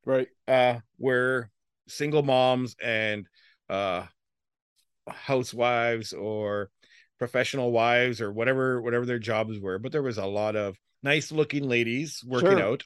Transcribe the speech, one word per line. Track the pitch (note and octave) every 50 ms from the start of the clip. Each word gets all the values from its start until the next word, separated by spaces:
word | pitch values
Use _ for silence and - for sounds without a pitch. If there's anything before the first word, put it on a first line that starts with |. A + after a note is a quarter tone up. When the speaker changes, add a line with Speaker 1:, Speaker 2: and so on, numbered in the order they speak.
| _
Speaker 1:
Right. | B2+ C3+ C3 C3 - _ _ _
Speaker 2:
uh, | - C3 B2+ B2 B2 A#2+ A#2+ - _ _ -
were | A#2+ B2+ B2+ B2 B2+ B2+ C3 B2+ A2+ G#2 _ _ _ _ _ _ _ -
single | - - D3 D3+ D3+ D3+ C#3+
moms | C#3 C3 C3 B2+ B2+ B2+ B2+ B2+ A#2 - - -
and, | A#2+ A2+ A2 A2 G#2+ G#2+ G#2 F#2+ - _ _ _ _ _ _ _ -
uh, | F#2 G2 G2+ F#2+ F2+ F2 F#2 - _ _ _ _ _ _ _ _ _ _ _ _ _ _ _ _ _ _ _ -
housewives | - - - - C3+ B2+ B2 - - A#2+ A#2+ B2 A#2+ A#2 A#2 A#2 A#2 A2+ G#2+ - -
or | D2+ G2+ A2 G#2+ G#2+ G#2+ G2+ G2+ G2+ G2+ - _ _ _ _ _ - _ _ _ _
professional | B2+ A#2+ - B2+ B2 - - C3+ B2 B2 A#2+
wives | A#2 A2+ A#2+ A#2+ A#2+ B2 B2+ A#2+ G#2+
or | A2+ G2+ G#2
whatever, | A2 A#2 B2+ C3 C3 C3 C3 B2+ A#2+
whatever | A2+ A#2+ A#2 A#2+ B2
their | B2 B2 A#2+
jobs | G#2 A#2 A2 G#2+ A2+ A2 A2 G2+
were. | G2 F#2+ F#2 G2
But | A#2 C3 -
there | D3+ C#3
was | B2+ A2+ G#2
a | G2
lot | G2 G2+ G#2 G#2+ G#2+ G#2+
of | G#2+ G#2 G2+ G2 - _ _ _ _ -
nice | C#3 D3 D#3 - - D#3
looking | D#3 D3+ D3+ D3+ D3 C#3+ C3
ladies | A#2+ A#2 A#2 A#2 A#2 C3+ D#3+ D3+ - - A#2+
working | B2 B2+ B2 C#3+ F#3+
Speaker 1:
Sure. | G3 F3 F#2+
Speaker 2:
out | G#2 B2+ - -